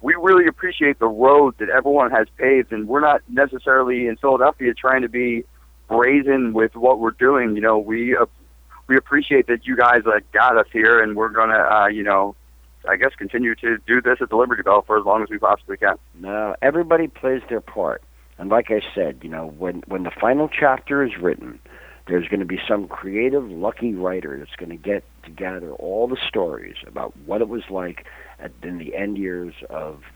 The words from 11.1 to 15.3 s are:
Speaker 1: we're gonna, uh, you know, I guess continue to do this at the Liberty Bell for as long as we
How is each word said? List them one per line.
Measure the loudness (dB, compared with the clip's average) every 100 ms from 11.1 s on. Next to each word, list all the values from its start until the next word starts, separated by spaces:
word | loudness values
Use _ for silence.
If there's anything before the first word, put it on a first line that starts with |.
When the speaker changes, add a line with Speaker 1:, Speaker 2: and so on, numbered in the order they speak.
| 0
Speaker 1:
we're | -2
gonna, | 2 2 2
uh, | 4 4 2
you | 0
know, | 0 0 0 -6 _ _ _ _ -4
I | 0
guess | 0 -2
continue | -8 -4 -2 -2
to | -2 -4 0
do | 0
this | 2 0
at | 0
the | 0
Liberty | 2 0
Bell | 2 2
for | 4 0
as | 2
long | 0
as |
we | 0